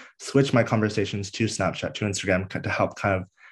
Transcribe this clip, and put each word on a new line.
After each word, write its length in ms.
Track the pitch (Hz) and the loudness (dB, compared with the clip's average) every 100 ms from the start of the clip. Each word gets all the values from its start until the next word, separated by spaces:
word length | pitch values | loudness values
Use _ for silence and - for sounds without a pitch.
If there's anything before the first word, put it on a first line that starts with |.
| - - | -20 -18
switch 320 | - 139 139 | 0 2 4
my 120 | 131 | 4
conversations 680 | 113 113 107 104 98 101 98 | 4 2 2 0 -2 -4 -6
to 140 | - 113 | -2 -2
Snapchat, 480 | - 95 - 85 | 0 -2 -2 -6
to 120 | - 107 | -4 -4
Instagram, 460 | 95 95 92 95 | -2 0 0 0
c-, 80 | 92 | -6
to 100 | - | -4
help 260 | - 98 - | 0 -2 0
kind 260 | 104 95 | 0 0
of 60 | 92 _ - | -2 _ -20